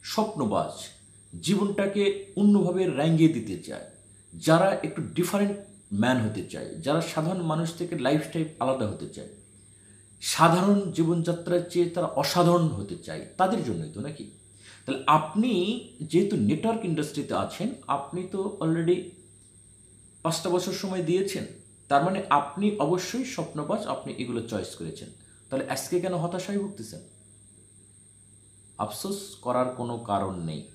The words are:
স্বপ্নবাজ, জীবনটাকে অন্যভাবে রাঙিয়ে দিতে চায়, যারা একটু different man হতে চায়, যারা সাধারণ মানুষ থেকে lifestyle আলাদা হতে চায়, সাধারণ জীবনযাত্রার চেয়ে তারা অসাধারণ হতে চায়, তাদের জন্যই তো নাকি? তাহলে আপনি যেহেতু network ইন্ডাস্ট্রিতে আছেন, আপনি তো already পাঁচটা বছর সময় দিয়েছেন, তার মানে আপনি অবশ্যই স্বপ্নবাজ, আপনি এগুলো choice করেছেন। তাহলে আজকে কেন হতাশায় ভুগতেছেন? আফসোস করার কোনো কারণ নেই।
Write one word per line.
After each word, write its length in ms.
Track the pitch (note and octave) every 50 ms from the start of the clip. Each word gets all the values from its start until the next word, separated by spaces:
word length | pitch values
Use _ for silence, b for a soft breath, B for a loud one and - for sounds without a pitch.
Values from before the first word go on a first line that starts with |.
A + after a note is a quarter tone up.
| -
স্বপ্নবাজ, 680 | - - - G#3+ A3 - D#3 C3+ G#2 G2+ F2+ D#2 - - - - - - - - B B B B B - E2+
জীবনটাকে 920 | - D3+ G3+ G3 G#3 G3 - - G3 G3 - G#3 G3+ G3 - - - - -
অন্যভাবে 500 | - G3+ G#3 G3+ G3 F3 F3 F3+ F#3 F#3+
রাঙিয়ে 420 | E3+ C#3 C3 C#3+ E3 E3 D#3+ E3 D#3
দিতে 340 | - A#2+ G#2+ G#2+ F#2 - -
চায়, 220 | - - - - - - - - b b b b b b
যারা 520 | E2 - D#3 D#3+ E3 F#3 G3 G3 - -
একটু 160 | F3+ - - -
different 540 | G#2+ - - F3 - - G3 G#3 G3+ - - - - - - _ _ G#2
man 320 | G2+ A2+ B2 C3 B2 A2
হতে 220 | G#2+ G#2+ G2 F2 - -
চায়, 280 | - A#1+ - - -
যারা 200 | - C3+ D3+ E3
সাধারণ 420 | E3 - - D#3+ D#3 E3+ F#3+ F#3 E3+
মানুষ 360 | D#3+ D#3 D#3 E3+ D#3+ - -
থেকে 200 | F3 E3+ - -
lifestyle 500 | A#2+ C3 D3 D#3 D3+ - - E3+ D#3 D#3 - -
আলাদা 260 | A#2+ C3 C3+ B2+ A#2
হতে 220 | G#2 F#2 E2 D#2+ -
চায়, 200 | - - - - - - - B B B B B B B B B B B B B B B
সাধারণ 720 | - - - - D#3+ E3+ E3 F3+ F#3+ G3+ G3+ G3+ G3 F3 -
জীবনযাত্রার 800 | - E3 D#3+ F3 E3+ E3 E3+ E3+ E3+ - F3+ F3 F3 E3+ -
চেয়ে 200 | - E3+ F3 E3+
তারা 160 | - F3+ E3+
অসাধারণ 600 | E3 - C3+ - - - F3+ E3+ F3 F3 F3 E3 D#3
হতে 280 | A#2+ G2 G2+ - F2 E2 -
চায়, 200 | - D#2 D#2+ - - -
তাদের 280 | - F#3 F#3+ A3 G#3 D#3
জন্যই 280 | B2 G2 E2 D#2+ - -
তো 80 | G2+
নাকি? 300 | A#2+ D3 D#3+ - - - - - _ - B B B B B B B
তাহলে 180 | - C3+ C3+ -
আপনি 760 | - D3+ D#3 D3+ - - G3+ A3+ B3+ A3 F3 F3+ G3+ A#3 B3+ - - - -
যেহেতু 360 | D3+ - - E3+ G3+ G3+ -
network 480 | D#3 G#2+ G#2 D3+ D#3+ - A3 G#3+ A3 -
ইন্ডাস্ট্রিতে 500 | F3+ D#3+ C#3+ D3 D3+ - D3+ C3 - A2
আছেন, 400 | F2+ G2 - - - F3+ - - - -
আপনি 420 | - C3+ C#3 - - - F3+ F#3 F3+ -
তো 260 | G3 F#3+ G#3 - - -
already 480 | D#3+ D#3+ E3 E3 E3 F3+ - - - - - - - - - - - _ - - - - _ - _ - - - - _ _ -
পাঁচটা 280 | E3 D#3+ - - F#3
বছর 220 | F3 F3+ F3+ G3 F3
সময় 300 | - - G3 F#3 F#3 E3+
দিয়েছেন, 440 | D#3 F3 F#3+ F#3+ - - - G#2+ - - - - - - - - _
তার 160 | C#3+ C#3+ D3+
মানে 180 | F3+ F#3+ G3+ G3 -
আপনি 460 | C#3 C#3+ - - - F#3 G3+ G#3 - -
অবশ্যই 460 | C#3+ D#3 F3+ F3+ - - - B3 C4
স্বপ্নবাজ, 640 | - - - D#3 D3 - D#3 C#3+ - G3 A3 -
আপনি 360 | - C3+ - - - - - B2+
এগুলো 260 | A#2+ A2+ A2+ A2 -
choice 260 | A2 G2+ F2+ - -
করেছেন। 340 | - E2+ D#2+ D#2 - - - - B B B B B B B
তাহলে 220 | - C3+ - -
আজকে 300 | A3 - - - F3+ F3
কেন 140 | E3 F#3 F3+
হতাশায় 440 | E3+ D#3 F3 E3+ E3 E3 - G3+ G3+
ভুগতেছেন? 420 | G3 G3 - - A2+ - - - - - - - - - - - - - - - - _ _ - - _ - - _ _ _ - - _ - - _ - _ - - - - -
আফসোস 560 | G#2 G#2+ - - - G3 G3+ G3 - - -
করার 400 | - - B2+ B2 B2+ B2+ B2+ B2+
কোনো 240 | B2 A#2+ A#2+ A#2+ A2+
কারণ 460 | - - G2+ G2 G2 F#2+ F#2+ F2+ E2+
নেই। 240 | D#2+ D#2 D2 - - -